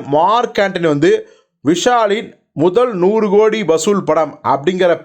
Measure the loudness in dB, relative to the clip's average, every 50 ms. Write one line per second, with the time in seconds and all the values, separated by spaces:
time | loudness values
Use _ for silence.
0 | -2 -2 0 0 2 2 2 0 -2 -2 -2 -2 -2 -2 -2 -2 -2 0 0 2
1 | 2 2 2 0 -2 -8 -20 _ _ _ _ _ -2 -2 -2 0 0 0 2 2
2 | 0 0 -2 -4 -6 -10 -16 _ _ _ -6 -2 -2 0 2 2 0 0 0 0
3 | 0 0 2 2 0 2 2 2 2 2 0 -2 -2 0 0 0 0 0 -2 -2
4 | 0 -2 0 0 0 -2 -6 -6 -2 -2 -2 0 0 -2 -2 0 2 2 0 0
5 | -2